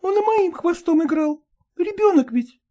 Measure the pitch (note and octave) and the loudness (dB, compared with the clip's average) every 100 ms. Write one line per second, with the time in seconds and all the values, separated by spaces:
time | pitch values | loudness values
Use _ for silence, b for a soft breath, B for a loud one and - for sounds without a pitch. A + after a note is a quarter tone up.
0 | F#4 G4+ G#4 A4 F#4+ - E4+ E4+ - D#4 | -2 0 0 0 0 -2 -4 -4 0 0
1 | D#4+ D#4 D4+ D4+ _ _ _ _ F4 G#4 | 2 -2 -2 -4 _ _ _ _ -6 0
2 | G#4+ F4 B3+ A#3 A#3+ _ _ | 2 2 0 -4 -6 _ _